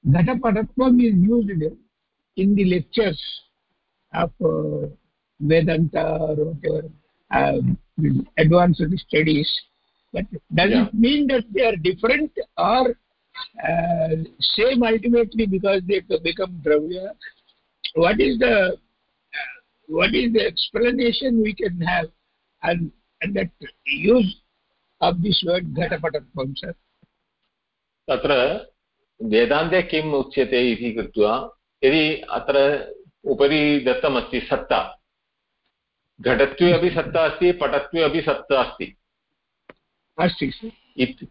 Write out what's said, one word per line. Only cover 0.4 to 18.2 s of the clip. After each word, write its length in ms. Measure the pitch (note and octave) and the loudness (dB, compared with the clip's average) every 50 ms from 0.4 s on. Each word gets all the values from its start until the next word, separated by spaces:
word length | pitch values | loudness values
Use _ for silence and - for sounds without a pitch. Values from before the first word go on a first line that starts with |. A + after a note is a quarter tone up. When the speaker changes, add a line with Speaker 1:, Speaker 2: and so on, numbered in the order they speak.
| - A#3 G3 G#3+ A3 - - - C4 C4 B3 B3 | 0 0 0 0 -2 -4 -2 0 4 4 6 6
Speaker 1:
is 140 | A#3+ A#3 G#3 | 6 4 4
used 600 | F3+ F3+ G#3 A#3 A#3+ A3 G3 G3 D#3+ D3+ D#3+ - - _ _ _ _ _ _ _ _ _ _ _ | 4 4 4 4 2 0 0 -2 -4 -4 -4 -6 -8 _ _ _ _ _ _ _ _ _ _ _
in 180 | - F#3+ G3 G#3 | -2 0 2 2
the 100 | G3 G3 | 4 2
lectures 560 | F#3 F3+ F3+ - _ - A3+ G#3+ G3 D#3+ - - - - - _ _ _ _ _ _ _ _ _ _ _ _ _ _ - | 2 2 0 -2 _ -2 0 0 0 -2 -6 -10 -16 -16 -16 _ _ _ _ _ _ _ _ _ _ _ _ _ _ -4
of, 180 | E3 E3+ E3+ - _ - | -4 -4 -4 -4 _ -2
uh, 440 | D#3+ D#3+ D#3 D3+ D3+ D3 D3 C#3+ D3 - _ _ _ _ _ _ _ _ _ | 0 0 0 -4 -4 -4 -6 -6 -8 -10 _ _ _ _ _ _ _ _ _
Vedanta 680 | D#3 D3 D#3+ E3 D#3+ E3 D#3+ D#3+ E3 D3+ - D#3+ D#3+ D#3+ D#3+ D#3 | 0 2 2 4 4 2 2 0 0 0 0 -2 -2 -2 -2 -4
or 160 | D#3 D3+ D#3 | -4 -4 -2
whatever, 540 | D3+ D3+ D#3+ - - - D#3 - D3+ E3 - - _ _ _ _ _ _ _ | -2 -4 -4 -6 -6 -4 -4 -4 -4 -6 -10 -16 _ _ _ _ _ _ _
uh, 260 | - C3+ C#3 C#3+ C#3 C#3 B2+ B2+ B2+ - _ _ _ - D#3 C#3 C3+ C3+ C3+ - _ | 0 0 2 2 0 0 0 0 -2 -2 _ _ _ -2 0 2 2 0 -2 -4 _
advanced 440 | - D#3+ D#3 E3 F3 F3 F3+ E3 - D#3 D#3 F#3 | 2 4 6 6 6 6 4 2 2 0 -2 -2
studies. 520 | E3 - _ - D#3 D#3 D#3 D3+ C#3+ D#3 - - - - _ _ _ _ _ _ _ _ _ - | -6 -6 _ 0 0 2 2 2 0 0 -2 -6 -8 -10 _ _ _ _ _ _ _ _ _ -8
But 120 | - G3 - - D#3 _ _ - | -8 -8 -8 -12 -16 _ _ 0
does 180 | E3 F3+ G3+ | 0 2 2
Speaker 2:
Yeah. 160 | A3 B3+ A3+ | 2 2 0
Speaker 1:
it 60 | - - | 0 2
mean 340 | G#3 A3+ B3 D4 D4 D4 | 2 2 2 4 2 2
that 180 | B3+ C4+ B3 A#3 - G3+ | 2 0 -2 -2 -2 -2
they 120 | F#3+ B3+ | 0 0
are 100 | A3+ G#3 | 0 0
different 560 | F3 D#3 F3+ F#3 - - A#3 C#4 D4 D#4 - _ - - _ _ | 0 -2 -2 -2 0 0 0 0 0 -2 -6 _ -12 -12 _ _
or, 380 | - E3+ F#3+ A3+ B3+ B3+ B3 A#3+ _ _ _ _ _ _ _ _ - - - _ - - | -2 0 2 2 2 2 0 -2 _ _ _ _ _ _ _ _ -20 -20 -18 _ -8 -6
uh, 520 | D#3 E3 E3+ E3 E3+ E3+ E3 D#3+ D#3+ D#3+ D#3+ D#3+ - - _ - - - | -4 -2 -2 -2 -2 -2 -2 0 -2 -2 -4 -6 -10 -8 _ -4 -4 0
same 280 | G3 G#3+ B3+ C4+ A#3+ A#3+ | 0 0 2 2 2 2
ultimately 600 | A3+ A3+ A3+ G3 A#3+ A#3 A#3 A#3 G#3+ - A3 A3+ | 2 0 0 0 2 2 2 2 0 0 -2 -2
because 360 | G3+ F#3+ F#3+ F#3+ G3+ G3 F#3+ F3+ | 0 0 0 0 0 0 0 0
they 140 | F3 G3+ F#3 | -2 -2 -2
co-, 180 | - - F#3 D#3 | -2 -2 -4 -2
become 420 | D#3+ E3+ E3 - F#3+ F#3 F3+ E3+ C#3 | -2 -4 -4 -4 -6 -8 -8 -8 0
dravya? 500 | D3 D3+ D3+ D3+ E3 F3+ F3+ F#3+ G3+ G#3 _ - - _ _ _ _ _ _ _ _ _ _ - - _ | 2 2 2 0 -2 -8 -10 -10 -12 -14 _ -20 -20 _ _ _ _ _ _ _ _ _ _ -14 -6 _
What 240 | D#3+ E3+ F3 G#3+ | 2 2 2 2
is 200 | - | 2